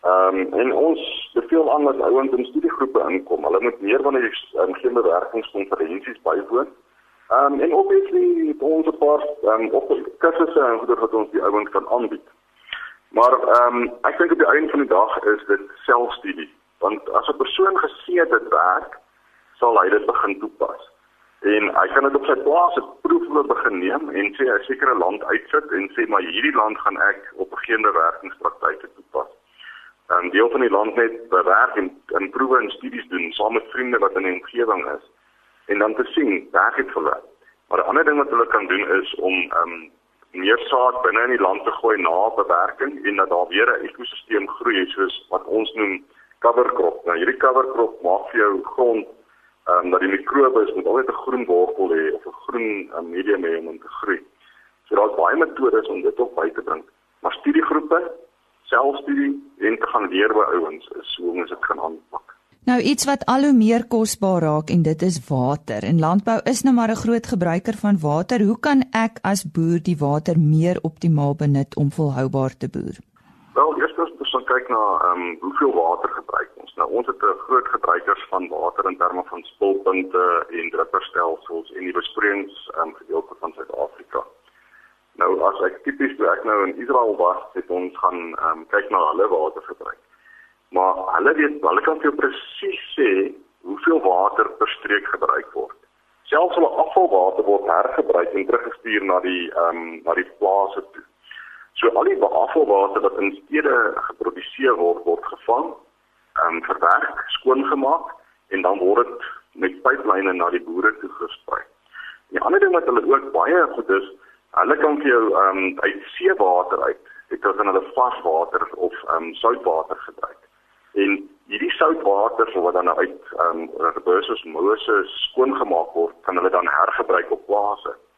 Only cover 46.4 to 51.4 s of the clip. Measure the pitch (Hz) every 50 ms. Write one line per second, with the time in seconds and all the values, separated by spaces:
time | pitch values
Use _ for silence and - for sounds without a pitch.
46.4 | - 117 120 120 123 - - - 90 85 82 - - 85 85 82 87 101 - -
47.4 | - 135 127 131 131 131 131 120 117 - - - - 87 92 101 - - - 113
48.4 | 107 104 98 92 87 - - - 127 120 117 110 101 - - _ _ _ _ _
49.4 | _ _ _ _ _ - 87 90 87 90 90 92 92 95 98 98 - - - 139
50.4 | 135 131 131 117 107 95 - 95 87 - 101 127 131 131 156 - - - 127 127